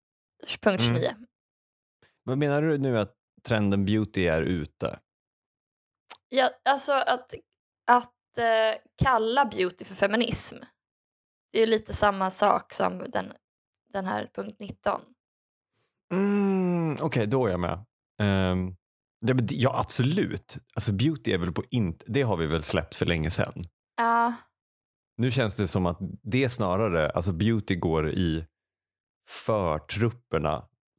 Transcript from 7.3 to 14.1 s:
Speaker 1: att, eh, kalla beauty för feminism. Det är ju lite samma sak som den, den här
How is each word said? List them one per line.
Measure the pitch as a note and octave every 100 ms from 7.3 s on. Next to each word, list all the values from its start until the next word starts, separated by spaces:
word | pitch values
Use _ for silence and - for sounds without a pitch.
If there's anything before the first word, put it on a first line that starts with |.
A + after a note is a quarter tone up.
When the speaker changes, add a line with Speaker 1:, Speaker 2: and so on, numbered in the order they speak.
| - - _ _ _ -
Speaker 1:
att, | B3 A#3+ _ _ -
eh, | A#3 A3 A3 A3 - -
kalla | C4+ A#3 A3 C4
beauty | C4 G#3 F3+ -
för | G#3
feminism. | G3 G3+ A3 - - - - - _ _ _ _ _ _ _ _
Det | A3
är | A3+
ju |
lite | A3 A3
samma | G3+ G#3 G3 F#3+
sak | - G#3 - -
som | - F#3 F3+ -
den, | - - - _ _ _ _ _
den | G3
här | F#3+